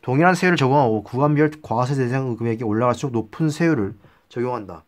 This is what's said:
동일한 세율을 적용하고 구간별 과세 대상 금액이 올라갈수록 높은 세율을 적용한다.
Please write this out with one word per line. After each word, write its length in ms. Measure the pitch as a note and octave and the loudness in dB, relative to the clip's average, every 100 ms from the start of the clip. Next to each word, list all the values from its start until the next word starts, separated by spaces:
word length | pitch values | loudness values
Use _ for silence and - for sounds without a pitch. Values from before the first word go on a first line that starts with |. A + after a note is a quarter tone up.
동일한 340 | - C3 F3 | 0 2 4
세율을 220 | F3+ F#3 E3+ | 4 2 2
적용하고 460 | C3+ C#3+ B2+ A2 | 2 4 2 0
구간별 460 | G#2 B2 D3 D3 D3+ D3+ | -2 0 2 4 2 0
과세 340 | - A#2 B2+ | -6 -2 -2
대상 400 | C#3 B2 C3+ C3 | -2 -2 -2 -4
금액이 300 | A2+ A#2 A2+ | -4 -4 -2
올라갈수록 480 | A#2 G#2+ B2 A#2+ C#3+ | -2 0 2 0 -2
높은 380 | A#2 A2 - D#3+ | -4 -6 -2 -2
세율을 440 | D3 E3+ D3 G2 A2 - _ _ | 2 2 2 -2 -6 -20 _ _
적용한다. 540 | - B2 B2 G2 E2 | -6 -4 -6 -10 -18